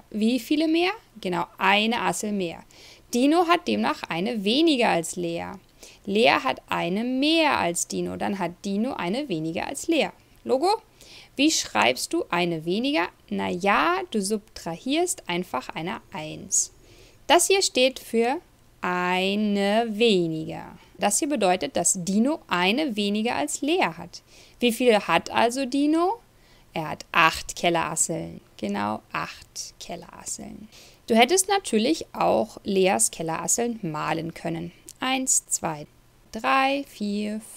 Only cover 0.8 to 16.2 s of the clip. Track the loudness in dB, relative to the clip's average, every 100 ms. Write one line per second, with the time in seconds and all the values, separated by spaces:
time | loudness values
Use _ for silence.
0.8 | 0 -4 _ -10 -4 -4 -4 0 2 4
1.8 | 2 0 -2 -2 -4 -4 -4 -8 -18 -20
2.8 | -20 -20 -4 2 4 4 4 2 0 0
3.8 | 0 -2 -4 -4 -2 -2 0 4 4 4
4.8 | 4 2 -2 -4 -4 -4 -8 -12 _ -20
5.8 | -20 -12 -2 4 4 4 0 -4 -4 -2
6.8 | -2 -2 -2 0 2 4 4 2 0 -2
7.8 | -4 -4 -4 -4 -4 -4 -6 -6 -4 -2
8.8 | -2 -4 -4 -4 -4 -4 -4 -6 -6 -6
9.8 | -2 0 0 -4 _ -10 -2 0 2 0
10.8 | -4 -20 -20 -20 -8 0 2 2 -2 0
11.8 | 2 0 -2 -4 -2 0 0 -2 -2 -2
12.8 | 0 -2 -4 -8 -8 -4 -4 -2 2 2
13.8 | 2 0 -2 -4 -2 -4 -6 -14 -10 -8
14.8 | -2 0 0 -4 -4 -4 -4 -6 -6 -8
15.8 | -8 -8 -10 -12